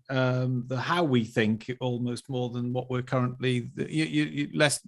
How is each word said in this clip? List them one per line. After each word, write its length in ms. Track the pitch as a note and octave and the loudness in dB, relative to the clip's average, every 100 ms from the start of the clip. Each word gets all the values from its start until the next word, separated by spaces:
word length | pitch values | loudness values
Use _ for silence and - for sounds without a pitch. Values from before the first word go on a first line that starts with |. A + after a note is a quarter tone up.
| - | -4
um, 540 | C3+ B2+ B2+ B2+ B2+ A#2+ | 0 2 2 0 -2 -2
the 100 | B2+ | -4
how 260 | A#2+ F3 | 0 2
we 220 | E3 B2 | 4 4
think 460 | A2 - G#2+ A2 - B2 | 2 2 2 2 -2 -4
almost 480 | B2+ A#2+ B2 A#2+ - | -2 -2 -2 -4 -6
more 220 | B2+ B2 | -4 -4
than 200 | A#2+ B2 | -4 -2
what 200 | B2 B2+ | -2 -2
we're 100 | B2+ | -4
currently, 680 | B2 C3 B2 B2+ B2+ B2 A#2+ - | 0 0 0 0 0 0 -2 -6
the, 140 | - | -4
you, 140 | D#3 | -2
you, 200 | D#3+ D3+ | 0 0
you, 240 | D3+ D3 C#3+ | 0 -2 -2
less, 280 | D#3+ D3 - | 2 2 2